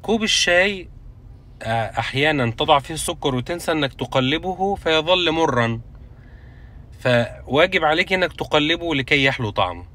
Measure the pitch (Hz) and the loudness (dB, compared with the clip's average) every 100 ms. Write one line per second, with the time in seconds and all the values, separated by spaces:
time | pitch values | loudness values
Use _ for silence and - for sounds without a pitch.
0 | - 220 214 151 - 175 196 190 - - | 0 0 2 2 4 4 4 0 -12 -18
1 | - - - - - - 110 117 107 - | -20 -20 -20 -20 -20 -12 -4 -2 -2 -4
2 | 120 131 151 147 117 117 151 143 - 156 | -4 0 2 2 0 0 4 4 2 -8
3 | - 165 147 127 120 170 170 156 139 - | -6 -4 -2 -2 -4 -6 -2 0 -2 -4
4 | 127 135 131 160 175 180 190 196 165 160 | -2 0 0 -2 -4 -4 -4 -2 0 0
5 | 156 185 170 160 160 123 117 113 - - | 2 2 2 2 2 2 0 -2 -10 -20
6 | - - - - - - - - - - | -20 -20 -20 -20 -20 -20 -20 -20 -20 -4
7 | 127 120 113 - - 135 180 185 156 160 | 2 2 0 -8 -2 2 2 2 2 2
8 | 180 190 175 - 147 151 151 170 170 143 | 0 0 0 -4 0 0 2 -2 -2 -4
9 | 131 147 135 131 110 98 90 87 87 | 0 2 2 0 -4 -2 -2 -4 -14